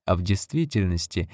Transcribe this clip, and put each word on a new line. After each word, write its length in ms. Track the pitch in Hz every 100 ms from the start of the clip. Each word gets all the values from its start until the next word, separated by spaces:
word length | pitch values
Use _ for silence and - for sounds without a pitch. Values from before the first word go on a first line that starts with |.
| -
а 100 | 90
в 60 |
действительности 1080 | 90 98 - 156 151 107 92 85 - 90 82